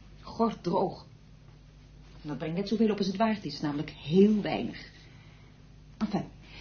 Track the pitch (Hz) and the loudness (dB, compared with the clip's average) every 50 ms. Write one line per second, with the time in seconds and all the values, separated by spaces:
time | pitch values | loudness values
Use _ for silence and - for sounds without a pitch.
0 | - - - - - - - - 226 220 - - - 170 196 180 190 170 - - | -20 -20 -20 -20 -18 -8 -2 0 0 0 0 -2 -4 -2 0 0 0 0 -4 -8
1 | - - - - - - - - - - - - - - - - - - - - | -16 -20 -20 -20 -20 -20 -20 -20 -20 -20 -20 -20 -20 -20 -20 -20 -20 -20 -20 -20
2 | - - - - - 147 135 123 165 160 165 185 202 - 226 202 226 214 196 - | -20 -20 -20 -14 -10 -10 -8 -6 -6 -4 -2 -2 -2 0 2 2 4 4 2 2
3 | 190 190 190 190 226 220 214 - - 147 - - 160 147 143 147 156 - - - | 0 0 0 2 2 2 0 0 -4 -8 -8 -6 -4 -4 -2 -4 -6 -6 -10 -10
4 | - 139 165 190 202 214 214 202 180 156 110 98 - - - - - - - - | -2 4 8 8 8 8 8 4 0 0 -2 -2 -4 -6 -8 -10 -16 -18 -20 -20
5 | - - - - - - - - - - - - - - - - - - - - | -20 -20 -20 -20 -20 -20 -20 -20 -20 -20 -20 -20 -20 -20 -20 -20 -20 -18 -8 -6
6 | 220 - - - - - - - - - - - | -4 -2 -2 -4 -4 -6 -12 -18 -20 -20 -20 -18